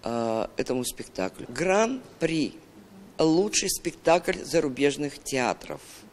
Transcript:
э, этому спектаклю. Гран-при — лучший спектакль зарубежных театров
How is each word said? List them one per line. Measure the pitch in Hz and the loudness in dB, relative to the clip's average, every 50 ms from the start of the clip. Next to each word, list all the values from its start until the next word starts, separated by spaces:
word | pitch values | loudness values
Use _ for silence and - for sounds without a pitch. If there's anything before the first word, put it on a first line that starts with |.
| - | -4
э, | 113 117 117 117 113 113 113 107 - - | -4 -2 -2 0 0 0 0 -2 -2 -4
этому | - 127 - 127 127 123 | -6 -2 -2 -2 -2 -2
спектаклю. | - - - 120 - - - 92 95 - - - - | -4 -8 -10 -14 -10 -6 -4 -4 -4 -4 -10 -14 -10
Гран-при — | 120 123 165 185 185 208 226 233 262 254 - - - - 165 160 160 160 139 101 - - - - - - - - - - - - - - | -6 -2 0 2 4 4 4 2 0 -6 -10 -16 -8 -4 -2 -2 0 0 -2 -2 -4 -10 -20 -20 -20 -20 -20 -20 -20 -20 -20 -20 -2 2
лучший | 156 160 160 170 196 214 208 - - 190 | 4 4 6 4 2 2 0 -2 -2 -2
спектакль | - - - 170 - - - 165 165 180 175 - 185 - | -4 -4 -4 -8 -8 -2 4 4 4 4 4 0 -4 -4
зарубежных | - - - 170 151 143 127 123 143 143 139 - 147 143 - - | -4 0 0 0 0 0 0 2 2 2 2 0 -6 -6 -6 -10
театров | - - - 131 123 110 87 - - - 73 73 - - - - - - | -10 -4 -2 0 0 0 0 -2 -6 -12 -12 -12 -12 -18 -20 -20 -20 -20